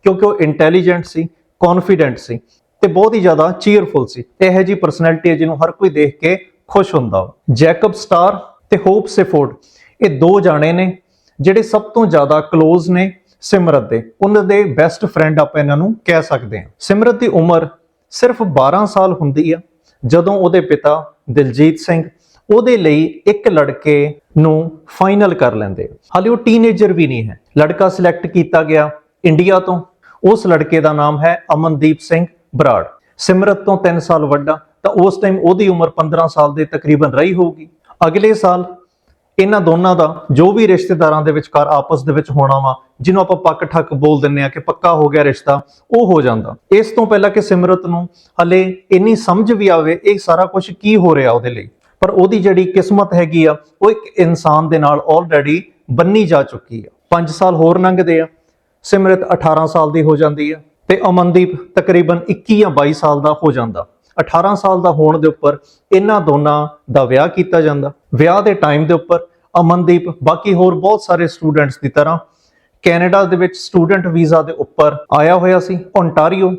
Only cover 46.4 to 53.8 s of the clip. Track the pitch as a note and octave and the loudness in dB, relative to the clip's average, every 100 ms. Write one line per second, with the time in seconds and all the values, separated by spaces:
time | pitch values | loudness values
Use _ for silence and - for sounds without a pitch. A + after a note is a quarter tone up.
46.4 | - - _ G3 G#3+ - A3 G#3 G3+ G#3+ | -8 -16 _ 2 2 -2 0 2 2 -2
47.4 | G3+ F3+ F3+ F3+ F#3 F3 F3 _ _ - | 0 0 2 0 -2 -8 -8 _ _ -4
48.4 | F3 F#3 F#3 F#3 _ F#3 G#3+ A3 G3+ F3+ | 0 2 0 -6 _ 2 2 0 0 0
49.4 | A3 A3 G3+ E3 D#3 F3 G3+ G3+ - E3 | 0 0 2 2 0 0 0 -2 0 0
50.4 | F#3 F#3+ F#3 F3+ G#3 G#3+ F3 D3 B2+ A#2 | 0 -2 -6 -6 0 2 4 2 2 0
51.4 | B2 A#2 F#2+ _ _ _ F#3+ G3 F#3+ A3 | -2 -10 -16 _ _ _ 0 2 2 2
52.4 | F#3+ F#3 F#3 F#3+ F3+ G3+ G3 F3 E3 E3 | 2 2 2 0 2 0 2 0 0 2
53.4 | D#3+ D3 _ _ | 2 0 _ _